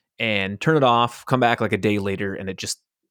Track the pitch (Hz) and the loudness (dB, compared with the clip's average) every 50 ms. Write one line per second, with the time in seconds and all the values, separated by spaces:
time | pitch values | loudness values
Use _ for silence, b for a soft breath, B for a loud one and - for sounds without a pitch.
0 | _ _ _ - 117 113 107 101 98 95 101 104 - 156 160 151 135 123 120 117 | _ _ _ -6 -4 -2 -2 -2 -4 -4 -6 -4 0 0 2 4 4 4 6 4
1 | 120 117 - - - - 135 127 123 117 120 - 113 101 107 98 92 107 104 104 | 4 2 0 -4 -4 -2 0 2 2 2 2 0 0 -2 -2 0 0 0 0 0
2 | 98 101 95 92 104 98 98 - 95 95 95 - - 107 - - _ _ _ _ | -2 -2 -4 -4 -4 -6 -8 -8 -8 -10 -10 -8 -8 -10 -10 -12 _ _ _ _
3 | _ _ | _ _